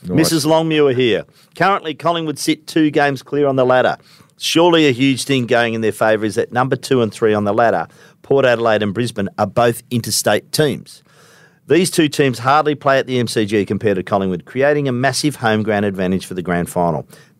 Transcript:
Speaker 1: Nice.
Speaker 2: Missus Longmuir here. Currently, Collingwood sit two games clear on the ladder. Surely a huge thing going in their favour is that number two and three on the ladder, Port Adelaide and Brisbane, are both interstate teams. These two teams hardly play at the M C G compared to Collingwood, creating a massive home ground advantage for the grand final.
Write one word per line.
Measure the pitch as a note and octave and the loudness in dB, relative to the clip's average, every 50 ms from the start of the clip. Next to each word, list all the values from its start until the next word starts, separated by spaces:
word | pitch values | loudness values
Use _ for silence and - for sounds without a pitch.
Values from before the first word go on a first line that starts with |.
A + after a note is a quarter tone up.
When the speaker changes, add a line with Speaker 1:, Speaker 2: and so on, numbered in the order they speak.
| - | -8
Speaker 1:
Nice. | F2+ | -2
Speaker 2:
Missus | F2+ D3 D#3+ D#3+ E3 D#3 C3+ | 0 0 2 2 0 0 2
Longmuir | D#3 D#3+ D#3+ E3 D#3+ D#3 D3+ D3 C#3 A#2+ | 2 2 2 2 2 2 2 2 2 2
here. | B2+ B2+ A#2 G2 E2 D2 _ _ _ _ _ - | 2 2 2 2 0 -2 _ _ _ _ _ -4
Currently, | - E3+ F#3+ G3+ D#3+ - D#3+ C#3+ | 0 0 2 0 0 -4 -8 -8
Collingwood | - - E3 E3+ E3 D#3+ D#3 D3 - | -4 -2 -2 -2 -2 -4 -6 -8 -6
sit | - E3 D3 - - | -2 -4 -4 -4 -4
two | - - E3+ D#3 D3+ | -4 0 0 2 2
games | D3 D3+ C#3+ C#3+ C#3 B2 | 2 2 2 0 0 -4
clear | - - C#3+ C#3+ D3 | -8 -6 -2 0 0
on | C#3 C3+ | 0 2
the | C3+ B2+ | 2 2
ladder. | B2+ B2+ B2+ A#2+ F#2+ - - _ _ - - - _ _ - | 4 4 4 4 2 0 -4 _ _ -20 -20 -20 _ _ -8
Surely | - - - D#3+ E3+ F3 E3 D#3+ D#3 | -4 0 2 4 4 4 4 4 4
a | C#3+ | 2
huge | A#2+ A#2 C3+ C#3 C3 A#2+ - | 2 2 0 0 0 -2 -2
thing | - C#3 C3 A#2+ | -2 -2 -2 0
going | A2+ B2 A#2 A#2+ A#2 A2+ | 0 2 2 2 0 0
in | A2+ | -2
their | A2 G#2+ | -2 -2
favour | - - A#2 A2 A2 G#2 A2 | -2 0 2 2 2 2 0
is | G#2+ G2 | -2 -2
that | A#2 - - | -2 -4 -2
number | A#2 B2 C3 C3 C#3 | 0 -2 0 0 -2
two | B2+ - - C3+ B2 A#2 | -4 -2 0 0 2 0
and | G2+ - | 0 -2
three | - A#2 A2 G#2+ | 0 0 0 2
on | G#2 G#2 | 0 0
the | G#2 G2+ | 0 2
ladder, | A#2+ A#2+ A2+ G2 E2 E2 - _ _ - - _ _ _ | 2 2 2 2 0 -4 -6 _ _ -20 -20 _ _ _
Port | - C#3 C#3 C3 | 0 0 2 4
Adelaide | B2 A#2+ A2+ A#2 A2+ G#2+ G#2 | 2 2 2 2 0 0 0
and | G#2+ G#2 F2+ | 0 -2 -2
Brisbane, | A#2 B2 A2+ - G#2 G2 F#2+ - | -4 -4 -4 -4 -6 -6 -6 -2
are | - G#2 | -4 -4
both | G2 - A#2+ A#2 A#2+ A#2 - - - | -2 0 0 2 2 0 -2 -6 -6
interstate | B2 A2+ - A2+ - - - A#2 G#2 - - _ | -6 -6 -4 -4 -4 -2 0 0 0 -2 -2 _
teams. | - - D#3 C#3 F#2+ B1 - - - - _ _ _ _ - - _ - - _ _ _ _ | -2 0 0 0 -2 -6 -10 -18 -20 -20 _ _ _ _ -20 -20 _ -20 -20 _ _ _ _
These | - C#3+ F3 F#3+ F#3 | 0 2 2 2 0
two | - F3 D#3 C#3+ | 0 0 -2 0
teams | - - C#3+ C3+ A2+ - | 0 0 0 0 0 -2
hardly | A#2 C3 C#3+ D#3 D3 D3+ D3 | 0 2 2 2 2 0 -2
play | - - C#3 C3+ | -2 0 0 2
at | C3 - | 2 0
the | B2+ B2+ B2 | -2 -2 -2
M | A#2 | -2
C | - - A#2 A2 | -2 -2 -2 -2
G | G2 A2 G#2 F#2+ | 0 0 0 0
compared | - G#2+ F#2 - G#2 G2 | 0 -2 -2 0 0 -2
to | F#2 F2+ | -2 -2
Collingwood, | - G#2+ G2 G2 F#2+ F2+ E2 - | -2 -2 -2 0 -2 -4 -6 -8
creating | - - B2+ C3+ D3 D3+ D3 C#3+ | -8 -4 -2 0 0 0 0 -2
a | C3+ | -4
massive | B2 B2 C3 C3+ B2+ - - D3 C3+ | -2 -2 -2 -2 -2 -2 -4 -4 -4
home | - B2 A2 G#2+ G#2+ | -2 -2 0 0 0
ground | G#2 A2 G#2 G2+ G#2 | 0 0 -2 0 0
advantage | G2+ F#2+ F#2+ F#2 F2+ F#2+ F2+ - | -2 -2 -2 -2 -2 -2 -2 -4
for | - F#2 | -6 -10
the | F#2 | -8
grand | E2+ F#2 F2 F2 E2+ | -4 -4 -2 -2 -4
final. | - - F#2 E2+ E2+ D#2 C2+ - - - - - _ _ _ | -4 -2 -2 -2 -2 -2 -4 -8 -12 -20 -20 -20 _ _ _